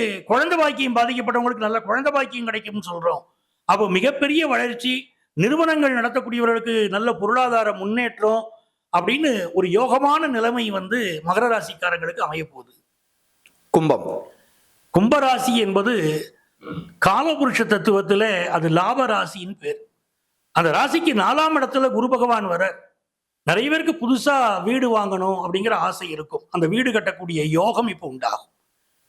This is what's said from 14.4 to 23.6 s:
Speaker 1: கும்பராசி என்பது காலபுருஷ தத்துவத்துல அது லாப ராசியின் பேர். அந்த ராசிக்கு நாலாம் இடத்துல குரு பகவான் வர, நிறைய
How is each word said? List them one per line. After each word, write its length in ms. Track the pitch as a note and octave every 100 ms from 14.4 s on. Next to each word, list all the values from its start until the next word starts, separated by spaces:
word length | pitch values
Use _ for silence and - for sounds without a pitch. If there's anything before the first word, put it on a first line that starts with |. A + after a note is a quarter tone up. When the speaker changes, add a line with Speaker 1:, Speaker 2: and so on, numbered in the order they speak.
| _ _ _ _ _ F3
Speaker 1:
கும்பராசி 560 | A3 D4 C4 B3 B3+ A#3
என்பது 380 | G3 G3 G#3+ A3 D#3 D3+ - _ _ _ - E3+ - - F#3
காலபுருஷ 580 | G#3 D#4+ C#4+ C4 A3+
தத்துவத்துல 840 | A3+ G#3 F#3+ G3 E3+ G3+ A3 F#3 F3
அது 240 | E3+ E3
லாப 360 | E3 G3 C4+ B3
ராசியின் 520 | G3+ F3 G3 F3+ -
பேர். 200 | D3 C#3+ - _ _ _ _ _ _
அந்த 200 | - E3
ராசிக்கு 420 | D#3 C4+ D#4+ E4
நாலாம் 440 | G#3+ F#3+ C#4+ D#4 D4+
இடத்துல 340 | B3+ C4+ C4
குரு 180 | G#3+ B3
பகவான் 380 | B3+ A#3+ A3+ G3
வர, 440 | E3+ F#3+ - - _ _ _ _ _
நிறைய 260 | - F#3